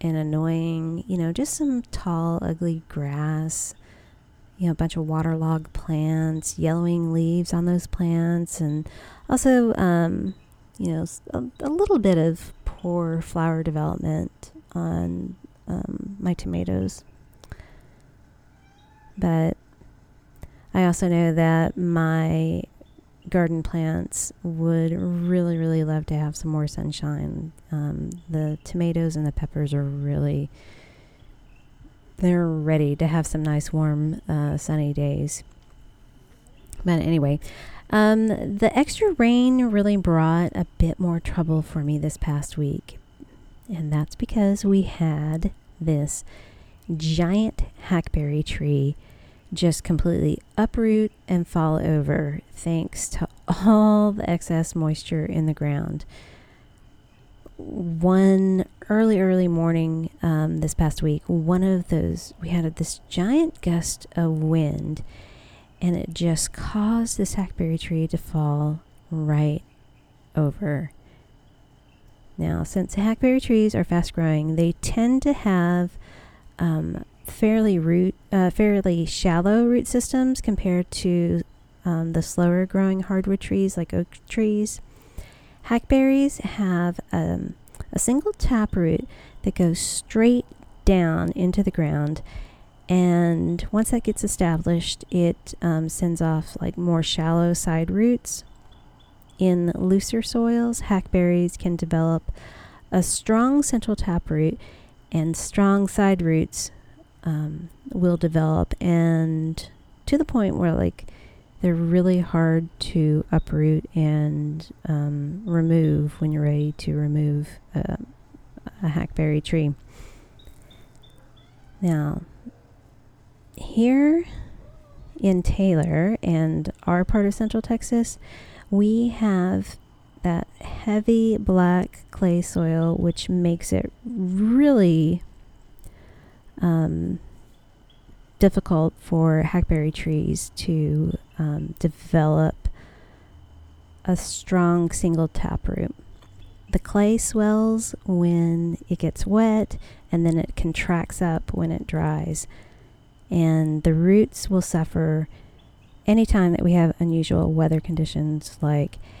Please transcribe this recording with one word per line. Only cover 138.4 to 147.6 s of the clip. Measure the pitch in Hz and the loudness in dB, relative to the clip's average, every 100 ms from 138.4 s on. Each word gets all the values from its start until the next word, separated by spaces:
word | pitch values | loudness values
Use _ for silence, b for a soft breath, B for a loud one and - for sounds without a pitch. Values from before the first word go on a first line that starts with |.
| 196 - - 170 160 - | 2 2 0 2 0 -2
for | - 165 160 156 | -2 2 4 4
hackberry | 160 180 - 160 151 | 2 0 2 2 0
trees | - - 151 156 160 - - | -2 -2 -2 0 -4 -6 -8
to, | - 160 151 151 160 160 - - | -4 -2 0 0 -2 -4 -8 -6
um, | 156 151 156 - | -4 -4 -6 -4
develop | 160 - - 165 156 156 156 - - - b b b b b b b - - - - - | -4 -4 0 2 4 4 2 0 -6 -6 b b b b b b b -20 -20 -20 -20 -8
a | - 175 | -2 -2
strong | - - - 185 175 175 170 | -4 -12 -2 2 4 2 0
single | - 180 165 160 | 0 0 2 0
taproot. | - - - - - - - - - - - - - - | 0 -2 -2 -4 -4 -4 -6 -18 -20 -20 -20 -20 -20 -2
The | - | -2
clay | - 202 208 226 | 0 2 4 2
swells | - 220 214 214 | 0 0 2 2